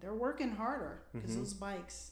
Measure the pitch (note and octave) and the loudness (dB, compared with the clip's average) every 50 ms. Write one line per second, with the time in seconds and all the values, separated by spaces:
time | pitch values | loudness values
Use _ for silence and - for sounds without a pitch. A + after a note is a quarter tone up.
0 | F3+ F#3+ G#3+ A3 A#3+ C4+ D4+ D#4 C#4+ A#3+ G#3+ G3+ A3+ A#3+ D4 C4+ F3+ C#3+ - - | -4 -2 0 4 4 4 4 4 2 2 2 2 2 2 2 2 0 -2 -4 -6
1 | - - - A#2 G#2 A2+ - - - - G3+ - G3 G3+ G3 F3+ F3 - - - | -10 -6 -4 -4 0 2 2 2 2 0 -2 -2 -2 -2 -2 -2 -4 -6 -8 -10
2 | - - | -10 -8